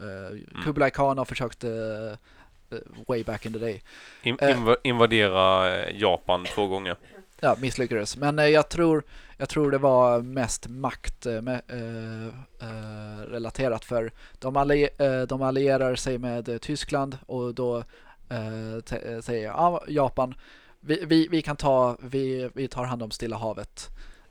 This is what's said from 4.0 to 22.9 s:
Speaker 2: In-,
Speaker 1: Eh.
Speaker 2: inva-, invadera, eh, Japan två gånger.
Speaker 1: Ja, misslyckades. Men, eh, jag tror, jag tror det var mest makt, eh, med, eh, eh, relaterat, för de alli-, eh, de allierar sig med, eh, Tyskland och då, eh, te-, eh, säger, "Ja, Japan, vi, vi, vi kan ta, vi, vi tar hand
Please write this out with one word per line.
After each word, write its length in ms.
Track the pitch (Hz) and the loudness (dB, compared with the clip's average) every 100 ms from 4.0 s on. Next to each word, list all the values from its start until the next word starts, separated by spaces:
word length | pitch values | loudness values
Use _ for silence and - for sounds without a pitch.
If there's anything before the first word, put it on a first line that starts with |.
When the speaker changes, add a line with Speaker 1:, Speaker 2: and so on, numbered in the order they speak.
| - - | -20 -4
Speaker 2:
In-, 160 | 117 127 | -2 2
Speaker 1:
Eh. 80 | 139 127 | 4 4
Speaker 2:
inva-, 200 | 113 120 | 4 4
invadera, 920 | 131 120 113 113 104 92 95 92 92 92 | 4 6 6 6 6 6 6 6 4 2
eh, 180 | 85 95 | -4 0
Japan 440 | 101 85 - 90 90 - | 2 2 2 0 0 -2
två 120 | 101 | 0
gånger. 280 | 95 95 87 - - - _ | -2 -4 -8 -10 -20 -20 _
Speaker 1:
Ja, 160 | 147 117 | 0 0
misslyckades. 580 | 131 - 123 113 104 - | 0 -2 -2 -2 -4 -4
Men, 220 | 143 151 | -2 2
eh, 60 | 151 | 4
jag 220 | 151 147 | 6 4
tror, 340 | 165 165 156 - - - - | 2 2 2 -2 -12 -20 -10
jag 120 | 135 | -4
tror 220 | 151 143 | 0 2
det 60 | 135 | 4
var 440 | 139 127 123 120 | 6 6 6 4
mest 460 | 123 131 117 - 113 | 0 -4 -4 -4 -8
makt, 580 | 123 131 - - - 123 | -6 -6 -4 -6 -6 -6
eh, 160 | 110 | -4
med, 200 | 120 123 - | -4 -6 -8
eh, 600 | 123 113 113 110 110 113 120 135 - 113 | -10 -8 -8 -10 -10 -10 -12 -18 -16 -12
eh, 520 | 110 107 107 107 107 110 | -12 -12 -12 -12 -12 -10
relaterat, 580 | 117 113 - 131 113 - | -8 -6 -2 0 0 -2
för 260 | 120 113 - - - | -2 -2 -6 -20 -10
de 180 | 131 139 | -2 0
alli-, 320 | 143 147 143 - | 4 4 4 2
eh, 240 | 139 131 | 0 2
de 200 | 127 131 | -2 0
allierar 540 | 135 135 139 135 131 123 | 0 2 4 4 2 0
sig 220 | 139 123 | -2 -4
med, 320 | 123 120 113 | -4 -4 -4
eh, 80 | 117 | -6
Tyskland 600 | - 151 - 147 139 131 - | -4 -6 -2 -2 -2 -6 -8
och 300 | 127 123 120 | -6 -4 -2
då, 220 | 123 120 117 - - - - | -2 -2 -6 -14 -20 -20 -10
eh, 500 | 120 110 110 110 113 - | -8 -6 -8 -8 -10 -8
te-, 280 | 120 - | -8 -6
eh, 60 | 117 | -8
säger, 260 | 113 120 107 | -4 -4 -2
"Ja, 360 | - 170 170 - | 2 2 2 -2
Japan, 460 | 147 131 - 131 - - - - _ | 0 0 0 -2 -4 -20 -20 -20 _
vi, 240 | 147 156 165 | -4 -2 4
vi, 220 | 160 160 | 4 4
vi 100 | 165 | 2
kan 140 | 151 143 | -2 0
ta, 420 | 147 131 123 120 | 4 6 4 2
vi, 480 | 127 135 131 131 123 | -4 -2 -2 -2 -6
vi 140 | 131 131 | -6 -6
tar 160 | 135 | -4
hand 180 | 123 | -4